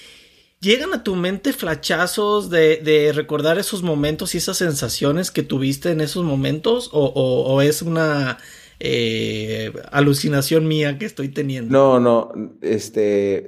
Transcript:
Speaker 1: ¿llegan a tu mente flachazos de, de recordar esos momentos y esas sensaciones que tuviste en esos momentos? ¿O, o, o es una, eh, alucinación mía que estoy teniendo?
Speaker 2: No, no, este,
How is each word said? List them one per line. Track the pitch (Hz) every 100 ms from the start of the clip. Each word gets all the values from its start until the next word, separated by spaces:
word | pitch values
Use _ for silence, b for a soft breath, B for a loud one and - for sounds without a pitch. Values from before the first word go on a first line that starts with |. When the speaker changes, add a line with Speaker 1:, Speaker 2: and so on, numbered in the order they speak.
| B B B B B B
Speaker 1:
¿llegan | 190 247 330 285
a | 220
tu | 185
mente | 180 190 277
flachazos | 262 175 151 - 165 180 - 208 208 190
de, | 170 156 156
de | 156 151 151
recordar | 147 151 151 147 175
esos | 190 196
momentos | 175 147 147 156 185 175
y |
esas | 180 185
sensaciones | 175 143 117 - 143 156 180
que | -
tuviste | 139 135 135 139 175
en | 160
esos | 151 180 170
momentos? | 135 135 151 226 240 247
¿O, | 151 139
o, | 139 131 123
o | 131 135
es | 143 147
una, | 170 165 156 143 131 120 B B B B
eh, | 123 127 117 113 110 110 110 110 110 - -
alucinación | 143 143 139 156 143 139 160 156
mía | 156 147 139
que | 214
estoy | - 139
teniendo? | 139 139 131 117
Speaker 2:
No, | 135 139 127
no, | 120 117 - - - -
este, | 80 107 - 110 104 101 101 98